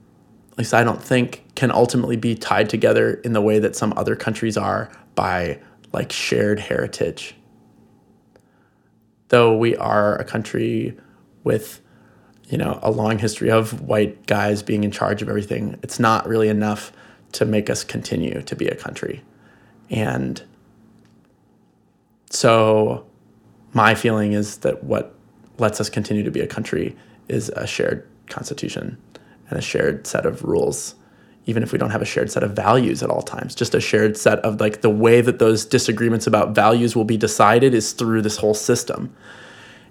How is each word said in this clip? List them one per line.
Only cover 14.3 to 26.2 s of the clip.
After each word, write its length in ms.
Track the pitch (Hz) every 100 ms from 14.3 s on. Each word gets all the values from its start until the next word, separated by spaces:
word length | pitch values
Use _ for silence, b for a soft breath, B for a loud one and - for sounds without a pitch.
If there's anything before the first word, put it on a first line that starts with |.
| 107 104 104
being 220 | 104 107
in 60 | 104
charge 320 | - 101 104
of 60 | 107
everything, 500 | 104 101 113 104 -
it's 160 | - -
not 300 | 117 110 -
really 200 | 113 107
enough 440 | 107 107 104 - b b b b
to 140 | - 110
make 240 | 107 107
us 120 | -
continue 600 | - 113 - - 78 -
to 120 | -
be 140 | - -
a 60 |
country. 480 | 50 - - - - - b b b b b -
And 540 | 113 107 64 64 - - _ _ _ _ _ _ _ _ _ _ _ _ _ _ _ _ _ _
so 760 | - 120 113 110 107 110 123 - _ _ _ _ _ _
my 220 | 117 107
feeling 380 | 107 117 110 104
is 260 | 104 104 -
that 260 | 65 -
what 300 | 69 107 - - _ _ - -
lets 240 | 110 -
us 80 | 107
continue 360 | - - 104